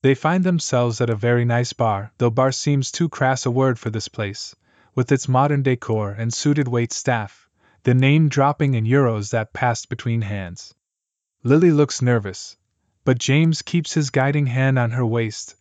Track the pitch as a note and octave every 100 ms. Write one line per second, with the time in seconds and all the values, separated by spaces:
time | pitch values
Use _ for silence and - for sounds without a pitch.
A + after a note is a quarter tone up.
0 | C3+ C3+ D#3 F#3 F#3 E3+ - B2+ A#2+ A2+
1 | A#2+ A2 A#2+ A#2+ A#2+ A#2+ B2 - A2+ G2+
2 | G#2+ _ A#2+ A2+ C3 C3+ - C#3+ C3 -
3 | E3 - C3 C3 C3+ A#2+ C3 A#2+ A#2 A2
4 | - - G2+ G2 - _ _ _ _ -
5 | B2 C#3 - B2+ C#3+ C#3+ C3+ B2 - A2
6 | G#2 G2 A2+ A#2 D3 D3 C3 A#2+ A#2+ -
7 | - A#2 G#2 _ _ _ _ _ - B2+
8 | C3+ D3+ D#3 C#3 C#3 D3 C#3+ B2 A2 C3+
9 | B2+ A2 G2+ A#2 A2 - B2+ A#2 - A#2
10 | B2 A#2 G#2 G2+ F#2 F2 - _ _ _
11 | _ _ _ _ A#2+ D3 F3 D3 D3 -
12 | B2 A#2+ G#2 F#2 - - _ _ _ _
13 | - B2+ - C#3 E3 D#3 - E3+ D#3+ -
14 | C#3 C#3 C3+ D3 C#3 B2 C3+ C3 A#2+ A#2+
15 | A#2+ A#2 A2+ - - -